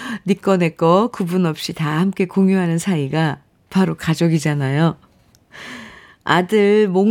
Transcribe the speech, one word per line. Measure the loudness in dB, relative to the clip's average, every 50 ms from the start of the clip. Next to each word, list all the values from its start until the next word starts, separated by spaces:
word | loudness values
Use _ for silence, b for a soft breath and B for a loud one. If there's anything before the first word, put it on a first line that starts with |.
| B -12 -12 B B
네 | -2 -2
거, | 0 2 0 2 2
내 | 2 0 0
거 | 0 2 4 4 4 2 0
구분 | -2 -6 -6 -2 0 0 0
없이 | 0 -2 -6 -10 -12
다 | -6 -4 -4 -2 0 0
함께 | -2 -2 -2 -2 -4
공유하는 | -2 2 2 2 4 4 2 0 0 -2 -2
사이가 | -2 -2 -2 -2 -2 -2 -2 0 0 -2 -2 -6 _ _ _ _ _ _
바로 | 0 0 0 0 -2
가족이잖아요. | -6 -4 -4 -2 0 0 0 0 0 0 -2 -2 -2 -2 -2 0 2 0 0 0 _ _ _ _ _ _ _ _ _ _ _ B B B B -18 -18 -18 B B B B B B B
아들 | -2 0 0 0 0 2 2 2 4 4 4 4 2
목 | 2 2 2 2 4